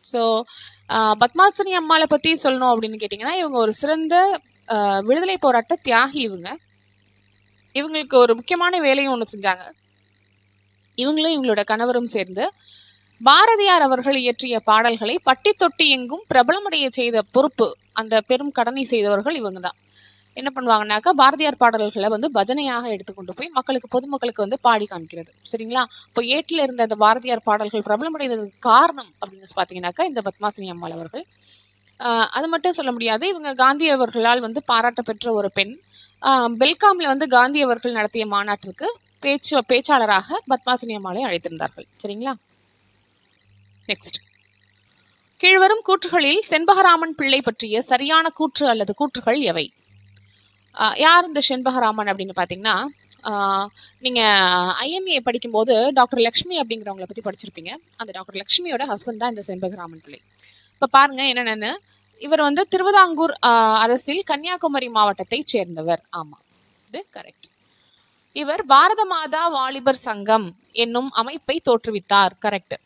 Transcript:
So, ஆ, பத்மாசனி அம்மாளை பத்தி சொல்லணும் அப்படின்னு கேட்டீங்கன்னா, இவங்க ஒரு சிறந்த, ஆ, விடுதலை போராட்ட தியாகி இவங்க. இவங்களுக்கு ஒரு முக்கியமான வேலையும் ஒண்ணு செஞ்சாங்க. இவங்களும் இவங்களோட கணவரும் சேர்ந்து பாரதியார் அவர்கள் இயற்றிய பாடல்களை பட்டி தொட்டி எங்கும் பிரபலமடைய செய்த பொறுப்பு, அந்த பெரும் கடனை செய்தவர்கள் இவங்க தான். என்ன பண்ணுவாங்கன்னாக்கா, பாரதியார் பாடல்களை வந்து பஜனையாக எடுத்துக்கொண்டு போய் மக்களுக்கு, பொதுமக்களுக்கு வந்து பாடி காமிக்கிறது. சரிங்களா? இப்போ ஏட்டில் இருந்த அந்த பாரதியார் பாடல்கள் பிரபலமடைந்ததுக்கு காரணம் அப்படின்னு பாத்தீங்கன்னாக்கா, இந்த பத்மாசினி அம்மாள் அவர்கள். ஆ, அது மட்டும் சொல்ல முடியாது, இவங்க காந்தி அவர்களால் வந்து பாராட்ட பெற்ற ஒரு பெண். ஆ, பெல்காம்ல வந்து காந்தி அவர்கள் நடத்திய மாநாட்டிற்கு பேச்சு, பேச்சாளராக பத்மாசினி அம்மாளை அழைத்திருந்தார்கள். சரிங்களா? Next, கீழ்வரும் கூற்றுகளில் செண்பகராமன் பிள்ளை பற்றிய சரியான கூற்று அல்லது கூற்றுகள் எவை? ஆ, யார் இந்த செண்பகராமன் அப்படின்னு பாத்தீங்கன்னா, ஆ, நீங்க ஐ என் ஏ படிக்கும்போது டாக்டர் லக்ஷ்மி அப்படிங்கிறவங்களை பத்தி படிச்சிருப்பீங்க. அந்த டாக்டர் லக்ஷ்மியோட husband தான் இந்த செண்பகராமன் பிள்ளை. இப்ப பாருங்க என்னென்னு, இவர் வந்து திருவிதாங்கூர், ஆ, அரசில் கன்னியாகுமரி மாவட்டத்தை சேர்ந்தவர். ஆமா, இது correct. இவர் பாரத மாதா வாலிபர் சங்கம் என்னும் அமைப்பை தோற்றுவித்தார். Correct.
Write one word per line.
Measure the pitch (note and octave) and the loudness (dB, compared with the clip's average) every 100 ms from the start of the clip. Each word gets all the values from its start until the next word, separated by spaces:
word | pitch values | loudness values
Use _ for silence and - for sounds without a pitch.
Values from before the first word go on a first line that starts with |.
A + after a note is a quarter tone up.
So, | _ A#3+ A3+ A3 A#3 - - _ _ | _ -2 0 0 -4 -16 -20 _ _
ஆ, | A3+ A3 | 0 2
பத்மாசனி | G#3+ A#3+ D#4+ F#4+ G4 G4 F4+ | 4 2 6 4 4 -2 -2
அம்மாளை | D#4+ D#4+ D#4 | 2 2 4
பத்தி | D4+ D#4+ | 0 0
சொல்லணும் | D#4+ C#4 C4 B3+ | 0 0 2 2
அப்படின்னு | A#3 A3 A3 | 2 -2 -8
கேட்டீங்கன்னா, | G#3+ G3+ A#3+ | -10 -8 -6
இவங்க | F4+ D#4+ B3+ | -4 -2 0
ஒரு | A3 | 0
சிறந்த, | A3 C#4+ D#4+ D#4+ E4+ F#4+ F#4+ _ _ - | -2 -2 -2 2 2 4 0 _ _ -6
ஆ, | A3 G3+ G3 | -2 0 0
விடுதலை | G#3 C#4+ F#4 F#4 | 2 0 2 0
போராட்ட | C#4+ A#3+ A3+ F4 | 2 2 0 -6
தியாகி | - A#3 C4+ C#4+ A#3 | 0 2 2 -2 -6
இவங்க. | F#3+ F3 D4+ _ _ _ _ _ _ _ _ _ _ _ | -6 -12 -16 _ _ _ _ _ _ _ _ _ _ _
இவங்களுக்கு | C4 D4+ D#4 C#4 | -6 -4 -6 2
ஒரு | B3+ A#3+ | 4 6
முக்கியமான | A3+ A#3+ F4 F4 F4+ | 4 0 -2 0 0
வேலையும் | D4 C#4 C4+ | 2 2 0
ஒண்ணு | B3 A3+ | -2 -4
செஞ்சாங்க. | G#3+ G3 F#3 F3+ - _ _ _ _ _ _ _ _ _ _ _ - | -4 -4 -4 -8 -20 _ _ _ _ _ _ _ _ _ _ _ -6
இவங்களும் | B3+ D#4 D#4 | -2 0 0
இவங்களோட | D#4 B3+ G#3 | 0 0 0
கணவரும் | G#3 A3 A#3+ A#3+ A#3+ | 0 -2 0 0 -2
சேர்ந்து | G#3+ F#3 F#3 D#4+ _ _ - _ _ _ _ | -6 -6 -4 -6 _ _ -20 _ _ _ _
பாரதியார் | A#3 D4+ A4 A4 G4+ F4 | 4 6 6 4 4 4
அவர்கள் | C#4+ B3+ B3+ C#4 | 4 2 0 0
இயற்றிய | B3 A#3+ B3+ A3+ | 0 -4 -4 -4
பாடல்களை | - G#3+ A#3 A3+ G#3+ E4+ | 2 4 4 0 -2 -2
பட்டி | - C4 G#4 | 0 2 2
தொட்டி | G#4 F4 - D#4 | 2 0 2 2
எங்கும் | C4+ B3 D#4 A4 | 2 0 -10 0
பிரபலமடைய | C#4 B3 F4+ G4+ D#4+ C4+ | 2 4 2 -2 -2 -2
செய்த | B3 A#3+ A3+ G#3 | -2 -2 -2 0
பொறுப்பு, | B3 C#4+ - G3+ - _ | 0 0 0 -2 -2 _
அந்த | - A3 A3 | -10 0 0
பெரும் | G#3+ B3+ C#4+ | 0 -2 -2
கடனை | C4+ A#3 C4+ | -2 -2 -2
செய்தவர்கள் | C4 A#3 G3+ G3+ A3 | -2 0 2 0 -2
இவங்க | D#4+ G#3+ F#3 | -4 -6 -8
தான். | F3+ - _ _ _ _ _ - | -10 -12 _ _ _ _ _ -10
என்ன | C4+ | -8
பண்ணுவாங்கன்னாக்கா, | C4+ B3 A3 G#3+ G#3+ E4 | -6 0 0 2 0 2
பாரதியார் | D4+ C4 C#4+ D#4 C#4 | 6 4 4 -2 4
பாடல்களை | A#3+ A3+ G#3 G#3+ G3+ | 2 4 -2 -2 -2
வந்து | A3 D4 | 0 -2
பஜனையாக | A3+ G3 C4+ C#4 A#3+ A#3+ | 0 0 -2 -2 -4 -6
எடுத்துக்கொண்டு | G#3 F#3+ F#3+ F3+ | -8 -10 -18 -16
போய் | F3+ D#4 | -12 -6
மக்களுக்கு, | C#4+ C4 C4 A#3+ | -6 -4 -6 -2
பொதுமக்களுக்கு | B3 C#4 C#4 A#3+ A3 | -6 -4 -6 -6 -4
வந்து | G3+ C4 | -6 0
பாடி | A#3+ A3 G#3 | 2 2 -2
காமிக்கிறது. | F3+ D#3+ E3 E3 _ - | -10 -12 -14 -16 _ -12
சரிங்களா? | A3+ A3+ B3 A#3 - _ | -12 -4 -4 -4 -8 _
இப்போ | - | -6
ஏட்டில் | A#3+ C#4+ D#4+ E4 | -2 -2 -2 -2
இருந்த | C#4 B3 | -2 -2
அந்த | A3+ | -2
பாரதியார் | G#3+ G#3+ A#3 B3 A#3 | 2 2 2 0 -4
பாடல்கள் | A3+ G#3+ G#3 G#3+ G3+ | 0 -2 -2 -6 -2
பிரபலமடைந்ததுக்கு | G#3+ D#4 D#4 C4+ A3+ G#3 _ | -2 -2 -6 -4 -6 -8 _
காரணம் | B3 A3+ E4 C#4+ G#3+ _ | 4 6 6 0 -16 _
அப்படின்னு | G3+ F#3+ F#3+ - | -16 -16 -14 -6
பாத்தீங்கன்னாக்கா, | F3+ F3+ F3+ F3+ | -6 -4 -8 -2
இந்த | E4+ B3+ | -4 -2
பத்மாசினி | G3 - G#3 G3+ F#3+ | -6 -6 -6 -6 -12
அம்மாள் | F3 E3+ | -10 -10
அவர்கள். | E3 E3 C4 F4 _ _ _ _ _ _ _ | -10 -10 -12 -14 _ _ _ _ _ _ _
ஆ, | B3 A#3 A3 | -4 0 0
அது | A#3+ D#4+ | -2 -4
மட்டும் | E4 F4+ | -2 -2
சொல்ல | E4+ C4+ | -4 -6
முடியாது, | A#3+ A#3 A3 F4 | -4 -2 -2 -2
இவங்க | F#4 D4+ | -6 -8
காந்தி | B3+ C4 C#4+ D#4+ | 2 4 4 2
அவர்களால் | C#4 A#3+ A#3 A3+ B3 | 2 0 2 2 2
வந்து | A3+ A#3 | 0 -8
பாராட்ட | - A#3 A#3 A#3+ | 0 2 2 -2
பெற்ற | A#3+ G#3+ A#3+ | -8 -6 -2
ஒரு | A3 G3+ | -2 -2
பெண். | G3+ G3 C#4+ _ - - _ | -2 -4 -6 _ -20 -20 _
ஆ, | - C4 A#3 | 2 2 2
பெல்காம்ல | A3+ C4+ E4+ G#4 F#4 D#4 | 2 2 4 2 2 0
வந்து | C4+ D4+ | 0 2
காந்தி | B3 B3 D4 | 4 4 2
அவர்கள் | C4+ A#3 B3 | 0 0 -2
நடத்திய | A#3 G#3 A#3 G#3+ | -4 -4 -4 -4
மாநாட்டிற்கு | G3+ G#3 G3+ G3 F#3 E4+ A#4 _ _ | -4 -4 -6 -8 -8 -8 -8 _ _
பேச்சு, | C#4 C#4 - C#4+ A3+ | -4 -4 0 -2 2
பேச்சாளராக | B3+ C#4 C#4+ A3 G3 - F4+ - | 0 4 2 4 0 0 -10 -4
பத்மாசினி | C4 - B3 A#3 | -4 -2 -4 -4
அம்மாளை | G#3 F#3 F#3 | -10 -8 -6
அழைத்திருந்தார்கள். | C4 F3 F3 E3 D#3+ - E3 _ | -4 -6 -8 -8 -10 -10 -20 _
சரிங்களா? | G3+ G3+ C4 B3+ _ _ _ _ _ _ _ _ _ _ _ _ _ _ - | -12 -10 -10 -10 _ _ _ _ _ _ _ _ _ _ _ _ _ _ -10
Next, | G3+ - - _ _ _ _ _ _ _ _ _ _ _ _ | -10 -10 -20 _ _ _ _ _ _ _ _ _ _ _ _
கீழ்வரும் | F4+ F#4+ F#4+ G#4+ - | 4 6 6 2 0
கூற்றுகளில் | F#4 F4 F4 C#4+ E4+ G#4+ | 0 0 0 2 0 0
செண்பகராமன் | D#4 E4+ F#4+ F#4+ E4+ E4 D#4 | -2 2 4 6 4 0 -4
பிள்ளை | C#4 C4+ | 0 0
பற்றிய | C4 A3 A3 G#3+ | 0 -6 -4 -4
சரியான | - B3+ C#4 D#4+ D#4+ | 0 -2 2 2 0
கூற்று | - D#4 - C#4+ | -2 -6 -2 0
அல்லது | A3+ G3+ | 0 -2
கூற்றுகள் | G3+ C#4+ - - C4 | -4 -4 -4 -2 0
எவை? | A#3+ E3+ D3 _ _ _ _ _ _ _ _ _ _ - | 0 -2 -4 _ _ _ _ _ _ _ _ _ _ -2
ஆ, | A3 - | -2 4
யார் | D#4 F4 F4 | 6 6 4
இந்த | D4 C#4 | -2 -2
செண்பகராமன் | B3+ B3+ B3+ A3+ G#3+ G3+ | -2 -2 0 -2 -2 -4
அப்படின்னு | G3 G3 F#3 | -4 -6 -6
பாத்தீங்கன்னா, | F3 F3+ G#3+ G3 C4+ - _ _ | -6 -4 -2 -2 -4 -12 _ _
ஆ, | - G#3 G3 G3 G3+ _ - _ | -8 -4 -2 -2 -4 _ -20 _
நீங்க | B3+ A#3+ A3 G3+ F#3 F3+ F3+ D#3 | -4 2 4 6 4 2 0 -2
ஐ | C4+ | -4
என் | F4+ F#4+ | -6 -4
ஏ | D4+ | -2
படிக்கும்போது | A#3+ A#3+ A#3+ G#3+ A3 A3 B3 | -2 -6 -4 -2 2 2 2
டாக்டர் | C4+ B3 A#3+ | 2 2 2
லக்ஷ்மி | A#3 - F4+ F4 | 0 0 -4 -6
அப்படிங்கிறவங்களை | A#3+ A3+ G#3 F#3+ F3+ | -4 -6 -10 -12 -12
பத்தி | G#3+ | -10
படிச்சிருப்பீங்க. | G#3 G3+ G#3+ F3+ E3 C#4+ _ _ | -10 -10 -16 -16 -16 -16 _ _
அந்த | A3 | -14
டாக்டர் | F#3 F#3+ | -12 -12
லக்ஷ்மியோட | F#3+ G3+ - F4 B3+ C#4 | -10 -4 -2 -2 -4 -2
husband | G#3 - A3 | -4 -6 -4
தான் | A#3+ A3 | -4 -4
இந்த | G3+ | -10
செண்பகராமன் | F#3 F#3 F#3 E3+ D#3+ | -6 -6 -8 -14 -16
பிள்ளை. | - C#3+ _ _ _ _ _ | -20 -20 _ _ _ _ _
இப்ப | _ C4 | _ 2
பாருங்க | C#4 C#4+ C4 | 4 4 2
என்னென்னு, | C4+ B3 A#3 G#3+ G#3+ F4 _ _ _ _ | -2 -2 -2 -4 -6 -8 _ _ _ _
இவர் | C#4+ D#4 | -2 2
வந்து | D4 D4 G4 | 2 2 0
திருவிதாங்கூர், | F#4 F#4 G4+ F#4 D#4 E4 - | 0 4 4 4 2 -2 0
ஆ, | B3 A#3 A3 A3 | 2 4 4 2
அரசில் | A3+ B3 - D#4+ | 2 0 -2 -6
கன்னியாகுமரி | F#4+ C#4+ E4 F4+ E4+ C#4 B3+ | -4 -6 -4 -6 -4 -4 -4
மாவட்டத்தை | A3+ G#3 G3 F#3+ B3+ | 0 0 0 -6 -8
சேர்ந்தவர். | D#4+ A#3 F3 E3 D#3+ E3+ _ | -4 -4 -4 -8 -4 -4 _
ஆமா, | F3 D3+ D3 _ _ _ _ _ | -14 -14 -18 _ _ _ _ _
இது | A#3+ G4 | -18 -16
correct. | - - _ - _ _ _ _ _ _ _ _ | -20 -20 _ -20 _ _ _ _ _ _ _ _
இவர் | C#4 C#4+ D#4+ D#4 | -10 -6 -4 6
பாரத | C4+ E4+ G#4+ | 6 6 4
மாதா | G4+ E4+ D#4 D#4 E4+ | 0 -2 -4 -2 -2
வாலிபர் | D4 C4 C#4 B3+ C4 B3+ | -2 -4 -2 -2 -2 -4
சங்கம் | G#3 G3+ A3 F#3+ E3+ _ | -8 0 0 0 -12 _
என்னும் | - A#3 A#3+ C4 | -4 -2 -2 -4
அமைப்பை | A3 A#3 D#4 - D#4 | -4 -4 -8 -6 -4
தோற்றுவித்தார். | - A#3 A#3 G#3 - G3+ F#3+ F#3 | 0 0 0 -8 0 2 2 0
Correct. | G#3+ G3+ _ - | -4 -4 _ -14